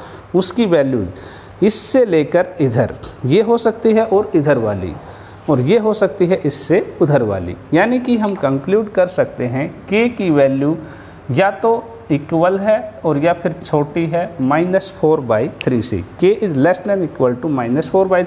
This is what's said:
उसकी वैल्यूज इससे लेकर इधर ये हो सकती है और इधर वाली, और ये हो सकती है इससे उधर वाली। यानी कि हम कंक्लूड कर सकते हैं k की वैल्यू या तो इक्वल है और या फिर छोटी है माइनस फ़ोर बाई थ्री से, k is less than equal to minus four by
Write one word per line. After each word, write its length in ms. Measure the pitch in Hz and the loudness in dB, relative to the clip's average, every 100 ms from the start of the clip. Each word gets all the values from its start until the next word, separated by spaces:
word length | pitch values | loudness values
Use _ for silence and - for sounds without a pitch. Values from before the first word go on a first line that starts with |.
| - - - | -18 -20 -4
उसकी 320 | 175 185 - 214 | -2 0 0 2
वैल्यूज 420 | 160 135 123 92 - - - - - | 2 2 0 -4 -10 -18 -18 -14 0
इससे 420 | 202 - - 262 | 0 0 0 2
लेकर 500 | 226 160 135 175 180 - | 4 2 2 0 0 0
इधर 340 | 135 120 127 - - - 127 | 0 0 -2 -4 -16 -6 2
ये 160 | 185 | 2
हो 160 | 226 233 | 4 2
सकती 340 | 226 - 226 | 0 0 2
है 120 | 220 | 2
और 260 | 226 196 208 | 2 2 2
इधर 240 | 170 147 127 | 0 2 2
वाली, 360 | 110 98 90 - - - - - - | 0 -4 -6 -10 -16 -20 -20 -10 -2
और 100 | 135 | 0
ये 180 | 127 226 | 4 2
हो 140 | 214 | 2
सकती 320 | 208 190 - 175 | 0 0 0 0
है 100 | 185 | 0
इससे 360 | 147 - - 185 - - | -2 -4 0 0 0 0
उधर 200 | 151 143 | 2 2
वाली। 320 | 107 95 90 90 - | 2 -2 -6 -10 -2
यानी 240 | 160 226 254 | 0 2 0
कि 180 | 247 233 | 0 0
हम 180 | 208 | 0
कंक्लूड 560 | 190 135 135 160 208 214 | -2 -2 -2 0 0 0
कर 140 | - 180 | 0 0
सकते 400 | - 123 - 123 | 0 -4 -2 -4
हैं 220 | 120 - - - | -4 -6 -8 -2
k 200 | 208 240 233 | 0 0 0
की 120 | 185 | 0
वैल्यू 460 | 143 135 135 143 160 - - - - - | 4 4 2 0 -2 -6 -18 -20 -14 -4
या 200 | 123 196 | 0 0
तो 200 | 202 226 226 - - - | 2 0 0 -4 -12 -4
इक्वल 480 | 156 151 165 175 196 | -4 -2 0 2 2
है 200 | 208 220 - - | 0 0 -2 -6
और 140 | 165 143 | -2 0
या 140 | 165 | 0
फिर 200 | 170 180 | 0 -2
छोटी 520 | 160 - 147 147 170 160 | -6 -2 -2 0 -2 -2
है 240 | 165 180 - | -2 -4 -2
माइनस 520 | 131 151 180 190 - - | 0 0 2 0 -2 -2
फ़ोर 200 | 156 156 | 2 2
बाई 280 | 120 110 135 - | 2 0 0 -4
थ्री 180 | 151 120 | -2 -2
से, 200 | 107 95 95 - | -2 -6 -6 0
k 140 | 180 220 | 2 2
is 140 | 202 139 | 0 2
less 240 | 156 180 | 2 2
than 240 | 202 196 160 | -2 -2 -2
equal 300 | - 123 123 | 0 0 0
to 80 | 165 135 | -2 -2
minus 300 | 120 135 - | 0 -2 0
four 120 | 190 190 | 2 2
by 140 | 180 | 2